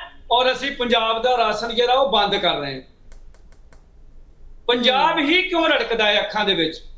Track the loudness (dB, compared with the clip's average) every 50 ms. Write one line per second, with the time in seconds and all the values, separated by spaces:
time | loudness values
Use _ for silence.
0 | -6 -14 -18 -12 -4 0 2 2 2 2 0 0 -4 -6 -4 -4 -2 0 0 0
1 | 2 0 -2 0 2 2 2 2 2 0 0 -2 -4 -4 0 0 2 4 4 2
2 | 2 2 2 2 2 2 0 0 0 0 -2 -2 -4 -8 -8 -10 -14 -18 -20 -20
3 | -20 -20 -20 -18 -20 -20 -20 -20 -20 -20 -20 -20 -20 -20 -20 -20 -20 -20 -20 -20
4 | -20 -20 -20 -20 -20 -20 -20 -20 -20 -20 -20 -10 -4 -2 -2 0 2 2 2 4
5 | 2 2 2 2 0 2 2 2 0 0 0 0 2 2 2 0 0 -2 0 0
6 | 2 2 2 0 0 -2 -2 -2 0 0 0 0 0 -2 -4 -8 -14 -18 -20